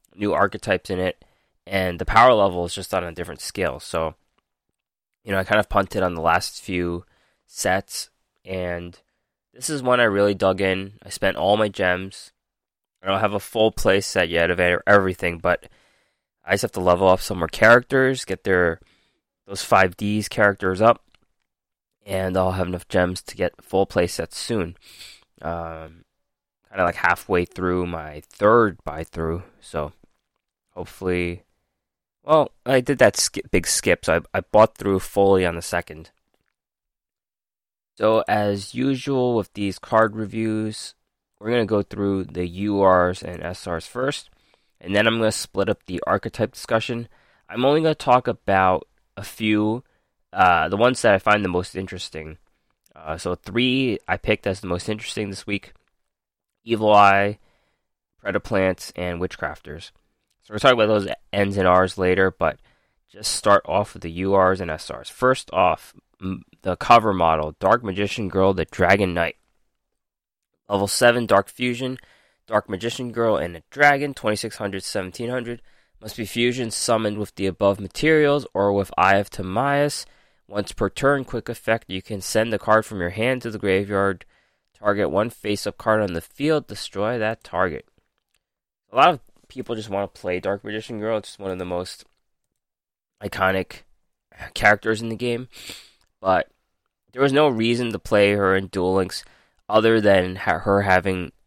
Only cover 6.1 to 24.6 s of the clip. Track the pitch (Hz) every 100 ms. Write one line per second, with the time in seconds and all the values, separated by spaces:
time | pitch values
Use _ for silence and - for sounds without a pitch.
6.1 | 82 82 87 - - - 90 87 85 -
7.1 | _ _ _ _ - 98 95 - - -
8.1 | _ _ _ 98 92 90 87 87 - _
9.1 | _ _ _ _ 123 127 147 127 123 117
10.1 | 98 101 98 95 95 95 95 98 104 -
11.1 | - 98 - 92 107 107 98 90 90 95
12.1 | - - _ _ _ _ _ _ _ 92
13.1 | 98 101 101 - 113 110 - 104 98 -
14.1 | 95 85 85 85 87 90 87 - 104 95
15.1 | 90 87 85 90 87 - _ _ _ _
16.1 | _ _ _ - 98 113 - 90 87 95
17.1 | 92 - 92 85 - 110 120 - 135 131
18.1 | 131 - 92 101 92 87 82 _ _ _
19.1 | _ _ _ - 98 - 104 95 - 104
20.1 | 107 104 - 104 98 92 92 110 117 _
21.1 | _ _ _ _ _ _ _ _ _ -
22.1 | 95 92 92 92 92 90 90 - 92 90
23.1 | 92 - - 90 - - 95 98 98 87
24.1 | - 85 - - 113